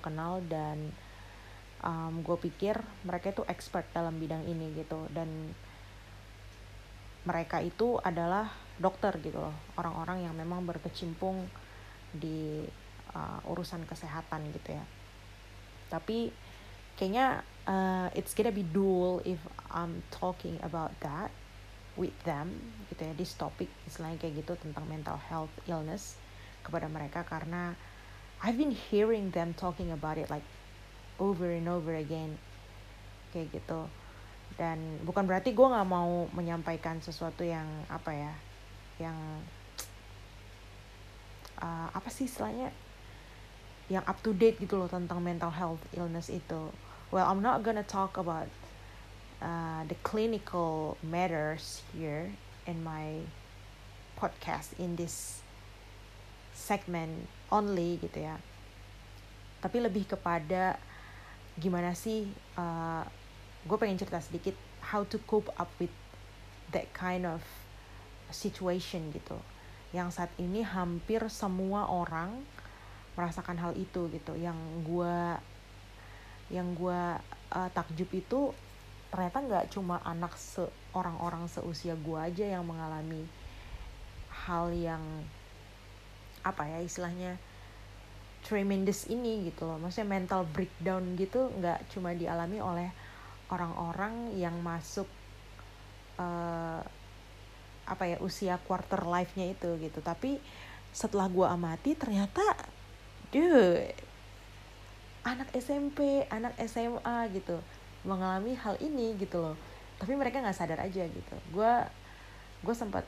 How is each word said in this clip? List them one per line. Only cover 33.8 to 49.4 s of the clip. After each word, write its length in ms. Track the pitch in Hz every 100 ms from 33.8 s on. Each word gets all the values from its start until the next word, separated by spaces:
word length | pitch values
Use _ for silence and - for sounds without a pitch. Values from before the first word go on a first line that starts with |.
| 160 - - - - - - -
Dan 400 | 165 160 160 151 165
bukan 160 | 196
berarti 320 | 190 190 254 214
gue 120 | 262
nggak 180 | 233 190
mau 400 | 180 175 175 170 180
menyampaikan 640 | 170 170 165 160 165 165
sesuatu 480 | 165 151 165 - 175
yang 220 | 165 156 156 147
apa 240 | 156 -
ya, 220 | 147 147 151 - - - - - -
yang, 160 | 165 160 156 156 - - - - - - - - - - - - - - - - - - - - - -
uh, 240 | 170 165 165 196
apa 140 | 247
sih 160 | - 254
istilahnya, 480 | - 226 226 254 - - - - - - - - - - - -
yang 160 | 190
up 160 | - 196
to 160 | 220 190
date 240 | 226 220
gitu 160 | 196 196
loh 160 | 180
tentang 320 | 180 175 175
mental 300 | 175 170 170
health 260 | 160 170 160 - 175
illness 320 | 170 165 -
itu. 400 | 175 - 160 156 - - - -
Well, 160 | 190 180
I'm 160 | 196
not 240 | 226 233 220
gonna 160 | 214
talk 400 | 202 196 190 190
about, 240 | 175 160 151 - - - - - - - - -